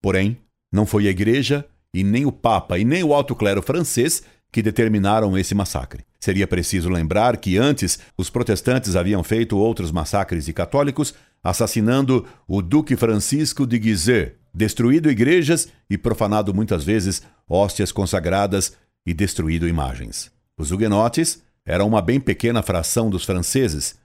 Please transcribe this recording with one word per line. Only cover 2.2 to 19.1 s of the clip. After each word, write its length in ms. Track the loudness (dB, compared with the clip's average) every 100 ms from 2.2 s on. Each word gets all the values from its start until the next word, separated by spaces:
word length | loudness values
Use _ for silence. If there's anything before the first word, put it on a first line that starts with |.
o 80 | 0
Papa 460 | 0 0 0 0 0
e 80 | 0
nem 180 | 0
o 80 | 2
alto 240 | 2 0 -2
clero 240 | 0 0
francês 640 | -2 -4 -2 0 0 -2 -8 _ _
que 120 | -2
determinaram 760 | 0 2 2 2 2 2 2 0
esse 180 | 0
massacre. 520 | -2 -2 -6 -8 -16 -20 _
Seria 280 | -2 0 0
preciso 420 | -2 -2 -2 0
lembrar 480 | 0 0 2 2 0
que 220 | 0 2
antes 400 | 2 2 -2 -4 -8 -8
os 140 | -4
protestantes 680 | -2 0 0 0 0 0 0
haviam 260 | 0 -2
feito 360 | 0 -2 0 2
outros 340 | 0 0 -4
massacres 540 | -4 -2 -2 -2 -4 -6
de 80 |
católicos, 580 | -6 -2 0 0 -2 -6 -6 _ _
assassinando 840 | -4 -2 0 2 2 2 2 0 0 -20 -4
o 140 | -4
Duque 340 | 2 0 2 0
Francisco 680 | 2 2 0 0 -2 -2 0
de 120 | 0
Guise, 540 | 2 2 2 2 2 -8 _
destruído 560 | -2 -2 2 2 4 2
igrejas 580 | 2 4 4 2 0 -2 _ _
e 80 | -4
profanado 560 | -2 0 0 0 0
muitas 280 | -2 0 -2
vezes 400 | 0 0 0 -4 -10 _ _
hóstias 460 | 0 0 0 -4
consagradas 840 | -2 -2 -2 0 0 0 -2 -4 -10 _ _
e 80 | -8